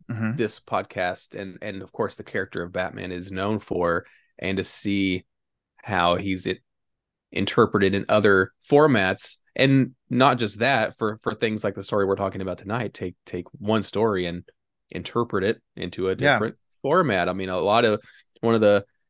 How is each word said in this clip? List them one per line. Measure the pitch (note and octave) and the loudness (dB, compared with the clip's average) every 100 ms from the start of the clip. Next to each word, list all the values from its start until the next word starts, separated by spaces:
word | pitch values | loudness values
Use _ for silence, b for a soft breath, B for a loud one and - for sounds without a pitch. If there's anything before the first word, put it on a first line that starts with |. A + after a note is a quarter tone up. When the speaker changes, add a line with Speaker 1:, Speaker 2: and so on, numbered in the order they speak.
| - | -10
Speaker 1:
Mm-hmm. | A2+ A2 C3 | -6 -4 -2
Speaker 2:
this | G#2+ - | -4 -6
podcast | - G2 G2 G2+ F2+ F#2 - G2+ | -6 -6 -4 -4 -4 -6 -12 -14
and, | G2 F2 | -12 -12
and | G#2 F#2+ | -12 -10
of | F#2+ | -10
course | - G2+ - | -4 -4 -6
the | |
character | - G#2 G2 F#2+ | -8 -6 -6 -6
of | F2 | -6
Batman | F#2+ F#2 - F2+ | -4 -6 -6 -8
is | F2+ F#2+ | -8 -8
known | F#2+ G2+ G#2+ | -4 -2 -2
for, | - F2 E2+ E2+ - b b b | -2 -2 0 0 -4 b b b
and | F#2+ F#2+ | -4 -2
to | |
see | F2 - G2+ G2+ F#2+ F2+ - _ _ _ _ _ | -4 -4 -2 0 0 -2 -8 _ _ _ _ _
how | - F#2 F2 F2 | -4 2 2 2
he's | F#2+ F#2 F#2+ | 0 -4 -4
it, | F#2 _ _ _ _ _ _ _ | -6 _ _ _ _ _ _ _
interpreted | F#2+ G2 - G#2+ G2+ G2 | -4 0 4 4 4 4
in | G2 - | 2 2
other | G#2+ G#2 F#2+ F#2+ _ - | 4 6 4 2 _ 2
formats, | C#3+ D3+ A2+ F#2 F#2+ - - _ - | 6 6 4 2 0 -6 -10 _ 0
and | C3+ C3+ B2+ - - | 4 4 2 -4 -4
not | B2 C3+ B2 | 4 4 4
just | G#2 G#2 | -2 0
that, | B2 B2 G#2+ - | 2 2 0 -2
for, | A2 G#2+ | -6 -4
for | - | -6
things | - A2+ G#2+ G#2 | -2 -2 -2 -4
like | G2 | -6
the | |
story | G2 G#2 G2 | -2 0 2
we're | G2 | 0
talking | F#2+ F#2+ | -2 -4
about | F#2+ F2 | -8 -8
tonight, | G2 A#2 G#2 | -6 -6 -6
take, | - F#2 - - | -8 -10 -10 -12
take | F2+ F2 - | -10 -10 -6
one | G2+ A2 | 0 0
story | F#2+ G2+ A2+ F#2+ F2 | 0 0 0 0 -2
and | F2 - _ _ _ - | -6 -12 _ _ _ -14
interpret | F2+ - A#2 A#2+ G2+ | -12 -6 -4 -2 0
it | G2+ - _ - | 0 -2 _ -12
into | F2+ - F#2 | -10 -4 -4
a | |
Speaker 1:
Yeah. | G2+ C#3+ | 0 2
Speaker 2:
different | A#2 G#2+ - _ _ | 2 0 -6 _ _
format. | C#3 F3+ D3 F#2+ F2 | 0 2 2 2 0
I | |
mean, | F#2+ F#2+ | -2 -4
a | F#2 | -2
lot | F#2+ A2+ | 2 4
of, | A2+ G#2 b b _ _ | 2 0 b b _ _
one | A#2 A2+ | 0 4
of | |
the, | G#2 G2+ - _ | 4 4 0 _